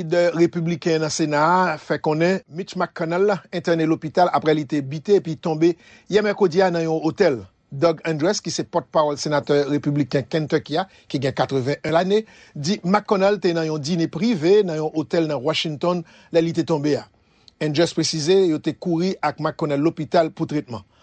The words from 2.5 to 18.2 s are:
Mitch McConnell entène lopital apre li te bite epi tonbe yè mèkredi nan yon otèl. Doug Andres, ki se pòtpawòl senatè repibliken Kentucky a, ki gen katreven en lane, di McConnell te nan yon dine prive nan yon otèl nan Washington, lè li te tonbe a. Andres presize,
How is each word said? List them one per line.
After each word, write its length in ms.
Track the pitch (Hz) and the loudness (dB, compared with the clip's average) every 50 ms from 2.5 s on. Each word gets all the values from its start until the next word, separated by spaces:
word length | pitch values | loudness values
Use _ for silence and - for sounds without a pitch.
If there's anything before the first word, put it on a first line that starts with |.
Mitch 240 | 143 170 190 - - | -12 -12 -12 -8 -6
McConnell 640 | 180 180 - - - 170 160 170 185 202 208 196 160 - _ - | -4 -6 -4 -4 -6 -4 -2 0 0 0 0 0 -2 -6 _ -10
entène 320 | 175 - 175 170 165 160 | -4 -2 0 0 2 2
lopital 480 | 160 160 - - 160 - 185 180 180 - | 0 0 -2 -4 -2 2 2 4 4 2
apre 160 | 139 143 156 | 2 2 2
li 160 | 151 156 147 | 2 2 0
te 160 | 131 156 147 139 | -2 -2 -4 -4
bite 320 | 135 151 156 - 208 202 180 - | -4 -8 -6 0 2 2 2 2
epi 160 | 165 156 - | -2 -6 -4
tonbe 320 | - 170 156 156 165 175 165 - _ - - - _ - | -4 -4 0 2 2 2 2 0 _ -20 -20 -20 _ 0
yè 160 | 175 208 208 | 0 2 2
mèkredi 320 | 208 196 - 202 175 147 190 190 | 0 2 2 2 2 4 2 2
nan 160 | 185 170 165 165 | 2 2 0 -2
yon 240 | 160 160 156 147 | -2 -2 -2 -2
otèl. 320 | 160 - - 190 160 135 110 95 - _ _ _ _ 143 | -2 0 2 2 2 2 -2 -6 -14 _ _ _ _ -2
Doug 300 | 135 160 170 160 165 - | 0 2 2 2 0 -4
Andres, 320 | 165 160 143 151 190 214 | -4 -2 0 0 0 0
ki 140 | - - 170 - | -2 -6 -6 -6
se 80 | - 131 - | -6 -6 -4
pòtpawòl 460 | - 170 139 _ - 165 151 147 147 | -4 -6 -4 _ 0 0 0 0 -2
senatè 460 | - - 160 147 143 - - 143 143 143 135 | -4 -4 -2 -2 0 0 2 2 2 2 0
repibliken 560 | 147 143 - 151 143 147 135 - - 139 - - | -2 -2 -2 -2 -2 -2 -2 0 -2 -4 -2 -2
Kentucky 460 | - 160 151 139 170 143 - - 147 | -4 -4 -2 0 -2 -2 -2 -2 -4
a, 60 | 170 190 - _ _ _ - | -4 -4 -6 _ _ _ -8
ki 80 | - | -4
gen 160 | - 127 135 131 | -4 -2 -2 -2
katreven 460 | - 135 131 135 135 120 143 143 - | -2 -2 -2 -2 -2 -2 -2 -4 -4
en 140 | - 156 156 | -2 0 0
lane, 240 | 170 185 190 202 220 220 - - - - - - | 2 2 2 0 0 -2 -4 -12 -20 -20 -16 -12
di 220 | 147 135 165 214 - - | -6 -4 -4 -4 -2 0
McConnell 560 | 175 202 208 208 - 214 190 190 202 214 190 | 0 0 0 2 0 2 2 4 2 2 2
te 80 | - 180 165 | 0 0 0
nan 80 | 165 160 | 0 -2
yon 160 | 160 156 151 | -2 -4 -4
dine 240 | 131 151 185 165 160 - - | -4 -2 -2 0 -2 -2 -2
prive 460 | 160 202 240 226 147 151 175 202 214 | -2 0 0 0 2 4 4 6 6
nan 160 | 202 175 156 | 4 2 -2
yon 160 | 156 156 156 - 160 | -4 -4 -2 -2 -4
otèl 240 | 147 - 190 170 160 | -4 0 0 0 0
nan 160 | 151 147 131 | 0 -2 -2
Washington, 640 | 120 156 151 - - 165 151 - 175 175 180 175 160 - - - - _ | -2 -2 -2 -2 -4 -4 -4 -2 -2 -2 -2 -2 -4 -10 -16 -20 -10 _
lè 140 | 170 170 165 | 0 2 2
li 80 | 165 - | 2 0
te 80 | 170 151 - | -2 -2 0
tonbe 240 | 165 147 139 147 139 120 | -2 0 0 0 -2 -2
a. 80 | - - _ _ _ _ _ _ _ - _ - 156 | -4 -10 _ _ _ _ _ _ _ -20 _ -6 -6
Andres 300 | 151 147 156 170 160 - | -2 0 0 0 0 0
presize, 380 | 170 156 - - 156 | -2 -2 -2 -4 -2